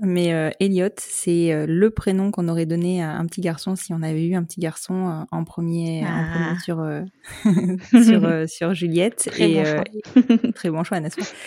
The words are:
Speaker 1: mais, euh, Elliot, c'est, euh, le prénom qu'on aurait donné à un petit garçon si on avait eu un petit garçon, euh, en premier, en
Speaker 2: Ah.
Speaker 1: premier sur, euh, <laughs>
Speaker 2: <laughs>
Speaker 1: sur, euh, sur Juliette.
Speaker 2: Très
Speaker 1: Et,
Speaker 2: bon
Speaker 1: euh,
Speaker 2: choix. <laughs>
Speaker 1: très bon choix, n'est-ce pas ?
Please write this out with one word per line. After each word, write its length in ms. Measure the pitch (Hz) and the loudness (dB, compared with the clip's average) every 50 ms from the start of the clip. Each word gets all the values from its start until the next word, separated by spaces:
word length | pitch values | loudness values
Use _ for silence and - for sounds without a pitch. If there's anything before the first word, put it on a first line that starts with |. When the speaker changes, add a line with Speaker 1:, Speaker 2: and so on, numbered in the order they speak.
| 208 | -2
Speaker 1:
mais, 280 | 190 180 180 175 170 | 0 0 2 2 2
euh, 200 | 165 160 156 151 - - | 0 0 0 -2 -2 0
Elliot, 300 | 196 196 190 180 185 208 - | 0 0 2 2 0 -2 -4
c'est, 540 | - - - - - - 180 170 170 170 165 | -8 -12 -10 -10 -6 -2 0 2 2 2 2
euh, 140 | 156 151 151 | 0 0 0
le 220 | 156 160 175 208 226 | 0 2 2 2 2
prénom 400 | 220 - - 202 190 190 196 202 | 2 0 -2 -2 0 0 0 -2
qu'on 180 | 202 185 175 | -2 -2 -2
aurait 200 | 165 165 165 165 | -2 -2 -2 -2
donné 360 | 160 170 170 175 180 180 180 165 | -2 -2 -2 0 0 -2 -2 -2
à 80 | 156 | -4
un 140 | 151 - 170 | -4 -4 -6
petit 160 | 165 - 190 | -6 -6 -4
garçon 340 | 180 170 165 - - 190 190 | -4 -4 -4 -4 -6 -6 -6
si 180 | - - - 165 | -6 -6 -6 -6
on 100 | 165 160 | -4 -4
avait 220 | 160 156 156 165 | -2 -2 -2 0
eu 100 | 170 190 | 0 0
un 80 | 180 170 | -2 -4
petit 160 | - - 175 | -4 -6 -6
garçon, 500 | 165 160 - - - - 185 185 185 175 | -6 -6 -6 -8 -8 -6 -4 -4 -2 -4
euh, 140 | 160 156 - - | -4 -6 -8 -8
en 120 | 170 165 165 | -6 -6 -6
premier, 600 | - - 170 170 165 170 170 165 165 165 160 - | -6 -6 -6 -4 -2 -2 -2 -2 -4 -4 -4 -4
en 20 | |
Speaker 2:
Ah. 240 | 170 165 165 160 160 | -4 -2 -4 -4 -2
Speaker 1:
premier 280 | 165 165 165 156 175 175 | -2 -2 -2 -2 -4 -6
sur, 200 | - 175 170 160 | -6 -6 -6 -4
euh, 220 | 160 156 147 147 185 190 - _ - - - - - | -4 -4 -6 -6 -8 -10 -14 _ -20 -20 -8 0 2
<laughs> 0 | |
Speaker 2:
<laughs> 600 | 214 170 185 180 180 180 180 - - 247 233 233 | 2 4 2 2 0 -2 -4 2 6 6 8 10
Speaker 1:
sur, 220 | 220 226 208 196 | 8 8 6 4
euh, 200 | 170 165 160 160 | 2 2 0 -2
sur 280 | 160 - - 165 170 196 | -4 -4 -4 -4 -2 -2
Juliette. 520 | 156 175 165 160 170 185 233 233 - - - | -2 -2 0 2 2 2 2 0 -4 -6 -6
Speaker 2:
Très 200 | - - 170 165 | 0 2 4 4
Speaker 1:
Et, 40 | 160 | 4
Speaker 2:
bon 40 | 160 156 | 4 2
Speaker 1:
euh, 180 | 151 151 151 - | 2 0 -2 -4
Speaker 2:
choix. 680 | 208 214 214 - - - 254 240 - 226 - - 240 | -6 -8 -12 -8 2 4 6 6 6 4 2 2 -2
<laughs> 20 | - | -4
Speaker 1:
très 140 | - - 175 | -2 -2 -2
bon 140 | 156 160 175 | -2 -2 -2
choix, 160 | - 196 170 | -2 -4 -4
n'est-ce 180 | 151 165 - | -4 -6 -6
pas ? 80 | - 202 - - - - | -8 -8 -10 -12 -14 -10